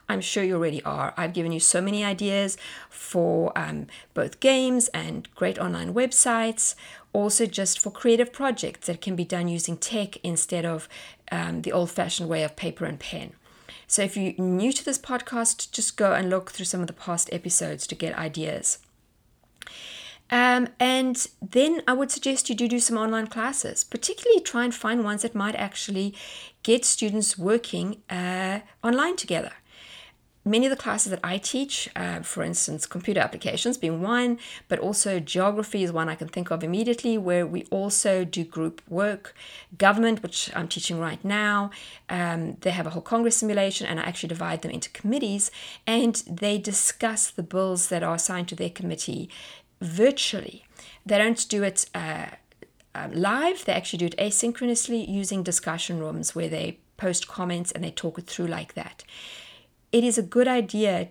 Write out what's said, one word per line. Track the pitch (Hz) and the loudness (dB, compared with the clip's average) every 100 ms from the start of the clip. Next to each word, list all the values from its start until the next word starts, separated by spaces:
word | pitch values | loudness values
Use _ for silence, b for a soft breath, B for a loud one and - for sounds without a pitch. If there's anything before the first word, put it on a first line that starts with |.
| - | -4
I'm | 196 | -4
sure | 185 208 | 0 0
you | 190 180 | 2 2
already | 165 147 | 0 0
are. | 147 143 135 - | -4 -2 -4 -2
I've | 170 | -2
given | 175 165 | 0 0
you | 165 | 2
so | - 170 | 4 4
many | 196 208 | 0 0
ideas | 208 190 202 196 196 - B B B | -2 0 0 0 0 -4 B B B
for, | - - 175 170 165 170 - | -16 -2 2 4 4 2 0
um, | 156 - 143 B B | -4 -6 -10 B B
both | - 143 - | -4 -4 2
games | 262 262 262 254 - | 4 6 4 2 2
and | 160 160 160 - - | -2 -6 -8 -10 -2
great | 185 190 | -2 0
online | 180 170 170 | -2 -2 -2
websites, | 202 254 - 254 226 226 220 - - B B B | 0 2 4 4 4 0 0 -2 -2 B B B
also | 202 208 208 226 | 0 2 4 2
just | - 190 - | 0 0 0
for | 208 | 0
creative | - 247 226 240 | 2 4 4 4
projects | - 269 254 - - - | 0 -2 -2 -6 -6 -6
that | 170 | -4
can | - | -4
be | 180 | -2
done | 170 180 175 | -2 0 0
using | 170 165 165 | 0 -2 -4
tech | - 226 202 - | -2 -2 -4 -6
instead | 180 165 - 175 170 | -2 -2 0 -2 -2
of, | 160 - B B B - | -4 -8 B B B -6
um, | 175 170 165 | -4 -2 -4
the | 170 | 0
old-fashioned | - 170 - 175 - 165 | 0 0 -2 -2 -2 -2
way | 160 | 0
of | 151 - | -2 -4
paper | 175 - | -8 -6
and | 160 143 | -8 -8
pen. | - 156 - - B B B B B | -10 -10 -12 -16 B B B B B
So | - | 2
if | 196 196 | 2 0
you're | 190 - | -2 0
new | 185 180 233 | 2 2 2
to | 269 | 0
this | - 262 | -2 -4
podcast, | - 247 - 240 233 - - | -2 -4 -2 -2 0 -2 -4
just | - - - | -2 -4 2
go | 202 | 4
and | 190 185 | 4 2
look | 185 185 | 0 -2
through | - 180 | -6 -4
some | 185 | -2
of | 175 | -4
the | |
past | 175 - 170 - | -6 -4 -2 0
episodes | 175 175 - 165 151 - | -2 0 0 0 -4 -6
to | |
get | 180 165 - | -4 -4 -4
ideas. | 160 156 156 151 - - _ _ _ _ _ _ _ _ B B B B B B _ | -4 -4 -4 -2 -2 -2 _ _ _ _ _ _ _ _ B B B B B B _
Um, | 240 247 247 240 - | 4 6 6 2 2
and | 254 262 254 247 - - | 4 4 2 0 -4 -6
then | 196 247 294 330 - | 2 4 6 4 2
I | |
would | 254 269 | 2 2
suggest | - 269 262 - | 0 0 0 0
you | 233 | 0
do | 240 | 2
do | 240 | 2
some | 233 226 | 2 2
online | 220 220 220 | 2 0 -2
classes. | 226 233 277 - - | -2 -2 -2 -2 -2
Particularly | - - - - 480 415 | -2 -2 -4 0 6 6
try | - 240 | 6 2
and | 247 | 2
find | 240 214 240 | 0 0 2
ones | 208 208 | 0 0
that | 233 214 | -2 0
might | 202 | -2
actually | 214 202 - - 190 202 B B B B B | 0 -4 -4 -4 0 -2 B B B B B
get | - 240 | 4 4
students | 233 - 214 208 202 - | 6 2 2 2 0 0
working, | 180 233 233 180 180 208 - | 2 2 2 -2 -2 -6 -8
uh, | 180 180 185 190 202 B B | -4 -2 -2 -2 -4 B B
online | 233 254 320 | 2 2 2
together. | 370 - 165 - - B B B B B B _ _ | 0 -2 -2 -2 -12 B B B B B B _ _
Many | 202 220 262 | 2 4 4
of | |
the | 269 | 0
classes | 220 208 - | -2 -2 -2
that | 185 | -2
I | 175 190 | -2 -4
teach, | - 254 277 - - | -2 -2 -2 -4 -6
uh, | 185 175 170 | -6 -6 -6
for | 170 180 | -6 -4
instance, | 165 175 - 156 - | -2 0 -2 -2 -6
computer | 180 175 190 | -4 0 2
applications | - - - - 240 - | 0 0 -4 -2 -2 0
being | 160 165 | -2 -2
one, | 190 240 247 233 B B - | 0 2 2 0 B B -4
but | 180 | -2
also | 190 202 202 185 | 0 2 2 0
geography | 147 185 190 208 208 208 | -2 2 2 0 -2 -2
is | 180 | 0
one | 160 160 | 0 -2
I | 160 | -4
can | 165 | -6
think | - 175 | -6 -4
of | 170 | -2
immediately, | 165 185 226 240 240 220 | 0 0 2 2 2 0
where | 180 175 165 | 2 2 2
we | 175 - | -4 -2
also | 196 202 - 208 185 | -2 2 2 4 2
do | 175 175 | 2 -2
group | 165 165 160 165 - | -4 -2 -4 -4 -6
work. | 170 208 202 - B B B B 175 | 0 0 -2 -10 B B B B 4
Government, | 196 208 226 220 | 6 6 4 2
which | 175 - - - | -2 -6 -4 -4
I'm | 170 | -4
teaching | 170 - 170 | -4 -4 -2
right | 165 156 | -4 -4
now, | 196 208 208 202 202 B B B - | -2 2 4 2 0 B B B -6
um, | 180 175 170 160 - | -2 0 0 -4 -2
they | 180 | -2
have | 175 160 | 0 -4
a | |
whole | 170 | -6
Congress | - 233 233 226 | 0 4 4 4
simulation, | 220 202 196 196 - | 2 2 2 0 -2
and | 160 | -2
I | |
actually | - 175 170 | -2 -4 -6
divide | 165 170 165 | -4 -2 -4
them | 160 | -4
into | 160 - | -6 -8
committees, | - 202 277 214 202 - B B B - | -4 -2 0 0 0 -2 B B B 0
and | 226 233 220 - | 4 4 2 -4
they | 170 208 208 | -2 0 0
discuss | 208 196 - - 226 214 - | 0 2 0 0 -2 0 -2
the | - | -2
bills | 165 185 190 180 - | -2 0 0 0 0
that | 170 | 0
are | 165 170 | 0 0
assigned | - 180 175 | 0 -2 -4
to | 170 | -4
their | 175 | -6
committee | - 180 160 - - 175 B B B B _ | -4 -6 -4 -4 -4 -8 B B B B _
virtually. | 175 170 247 277 - 208 - - - B B B | -6 4 4 6 -2 -4 -8 -14 -20 B B B
They | 196 202 | 2 4
don't | 220 233 - | 6 4 0
do | 208 | 2
it, | 196 190 - | 2 0 -2
uh, | 180 160 156 - - _ _ - _ _ | -4 -4 -6 -8 -12 _ _ -20 _ _
um, | - 151 | -10 -4
live, | 165 196 247 330 370 - | 0 2 4 2 0 0
they | |
actually | 190 - 170 | -2 -2 -2
do | 175 | -2
it | - | 0
asynchronously | 208 - 233 233 247 233 - 233 202 | 2 2 0 0 0 0 0 -2 0
using | 196 190 196 | -2 0 -2
discussion | 180 170 - 170 - 170 | 0 0 -2 -4 -2 -4
rooms | 156 160 156 | -4 -4 -4
where | 165 165 | -2 -4
they | 160 165 170 _ - | -2 -4 -8 _ -4
post | 185 175 - | -2 -2 -4
comments | - 180 175 175 | -6 -4 -2 -4
and | 170 | -4
they | 170 | -6
talk | - 165 160 | -4 -6 -6
it | 170 | -10
through | - 170 | -4 -4
like | 170 165 | -4 -8
that. | - 160 - - B B B B B B _ _ | -10 -12 -14 -20 B B B B B B _ _
It | 233 | 4
is | 240 233 | 4 2
a | |
good | 175 240 247 | 2 4 4
idea | 247 202 208 208 180 180 | 4 2 0 2 2 -4